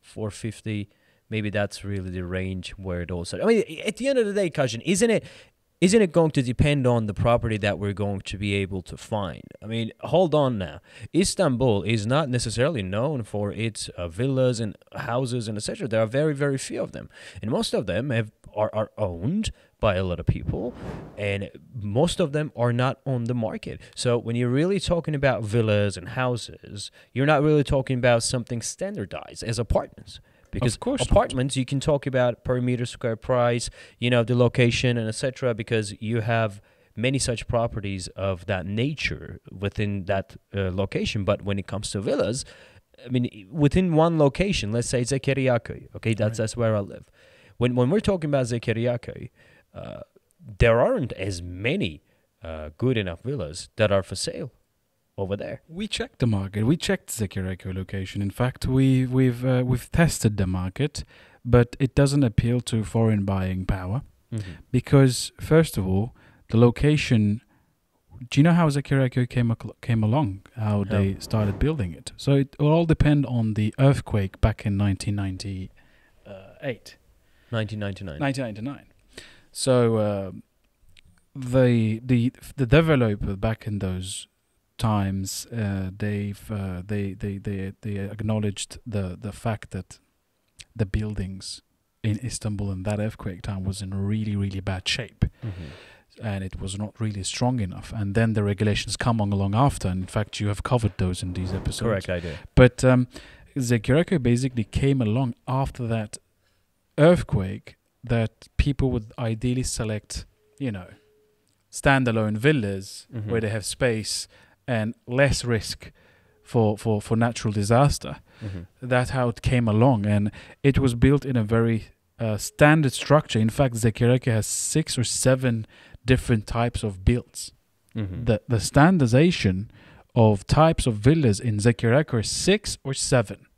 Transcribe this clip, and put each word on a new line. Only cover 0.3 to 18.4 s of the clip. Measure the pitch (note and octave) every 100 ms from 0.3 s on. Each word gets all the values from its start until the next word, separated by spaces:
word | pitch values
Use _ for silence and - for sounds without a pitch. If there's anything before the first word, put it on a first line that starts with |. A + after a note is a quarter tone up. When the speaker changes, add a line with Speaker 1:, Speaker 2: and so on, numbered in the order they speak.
Speaker 1:
fifty, | - A2+ - - G#2+ G2+ _ _ _ _
maybe | A2 G#2
that's | G2+ G2+ -
really | G2 G2+ F#2
the | F2+
range | F2+ F#2 F#2+ F#2+ F2
where | - F#2+ F2
it | E2+
all | F2+
starts. | E2+ -
I | F3+
mean, | A3+ -
i-, | D#3 G3+
at | -
the | C4
end | C4+
of | G#3+
the |
day, | G3+ F#3
Kajan, | - C3 A2+
isn't | C#3 F#3 A3+
it, | G#3 - - - _ _ _
isn't | E3 A3+
it | G3
going | E3 D#3+
to | D3
depend | B2 A#2+ D3 C#3+ B2+
on | A#2+ A2
the |
property | G2+ A2 A#2+ A#2 A2
that | G#2 F2+
we're | G2+
going | G2 G2+ G2
to | - G2+
be | G2+
able | G2+ G2 G2
to | F2 C#2+
find? | - G#2+ F#2+ A#1 - -
I | G#2
mean, | A2+ A2+ -
hold | A2 D3+ F#3
on | D3+ C#3 A#2
now. | F2 D2 _ - G#2+
Istanbul | D#3+ F#3+ - F3 A#2+ B2+ G2+
is | F2 A2+ G#2
not | C3+ D3+
necessarily | B2 A#2 G#2+ C3+ D#3
known | F#2+ G2+ C3 D3+
for | G#2+ G#2 G#2
its, | F#2 A2+ G#2 -
uh, | - F2
villas | E2+ C3 C3 B2+ A#2
and | A2+ - _
houses | - - A#2+ C3+ B2 A2
and | G#2+
et |
cetera. | - A3+ D#3+
There | A2
are | A2
very, | B2+ D#3
very | C#3+ C#3+ C3+
few | - -
of | F3+
them. | - - - - -
And | G#2
most | D#3 A3+
of | A3+ G#2+
them | F2+ C#3
have, | A#2 A2 _